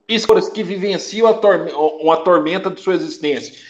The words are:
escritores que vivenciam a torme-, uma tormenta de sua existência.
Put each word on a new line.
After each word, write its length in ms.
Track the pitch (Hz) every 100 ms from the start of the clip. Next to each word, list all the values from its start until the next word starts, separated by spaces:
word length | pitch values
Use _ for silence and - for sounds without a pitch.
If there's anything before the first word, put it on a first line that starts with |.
| -
escritores 400 | 220 226 220 -
que 140 | 214
vivenciam 640 | 180 196 202 180 - 208 226
a 80 |
torme-, 380 | 220 202 175 - 143 151 -
uma 180 | 160 160
tormenta 520 | 180 175 156 185 185
de 100 | -
sua 140 | -
existência. 580 | 180 156 - 151 127 - -